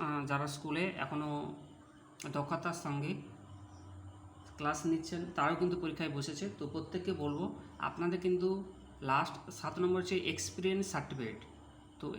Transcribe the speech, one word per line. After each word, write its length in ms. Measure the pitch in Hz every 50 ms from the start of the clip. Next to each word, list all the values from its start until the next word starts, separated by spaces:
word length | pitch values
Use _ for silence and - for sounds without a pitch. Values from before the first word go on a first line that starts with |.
| 165
আহ, 160 | 151 147 143 139 131
যারা 160 | 139 143 147 143 143
স্কুলে 280 | - - 156 151 165 185 190 - - -
এখনও 280 | - 151 151 151 151 147 147 - - - - - - - - - - - - - - - - - 147 139
দক্ষতার 420 | 143 143 147 165 165 - 175 160 - -
সঙ্গে 260 | 151 143 143 147 165 196 - - - - - - - - - - - - - - - - - - - - - - - - - - - -
ক্লাস 240 | - 147 147 151 - -
নিচ্ছেন, 360 | 165 165 156 - - 180 165 175 180 -
তারাও 200 | 165 143 156 170 165
কিন্তু 140 | 180 180 175 180 180
পরীক্ষায় 280 | 156 147 - 165 151 139
বসেছে। 280 | 139 135 165 147 - 196 202 -
তো 60 | - 151 139 -
প্রত্যেককে 400 | 160 151 - - 180 - 196 180 151 147
বলবো 220 | 147 143 156 185 214 - - - - - -
আপনাদের 400 | 147 143 - 165 170 175 180 175 180
কিন্তু 240 | 185 180 180 185 185 190 196 190 - - - - - - - 147 135
লাস্ট 260 | 135 147 165 - - - - - 101 -
সাত 140 | - 156 147 170
নম্বর 200 | 180 180 185 185
হচ্ছে 160 | 180 185 196 185 - 160 160
এক্সপিরিয়েন্স 500 | - - - - - 180 190 190 196 190 - -
সার্টিফিকেট। 460 | 147 - - 139 135 117 107 104 - - - - - - - - - - - - -
তো 60 | 147 151 -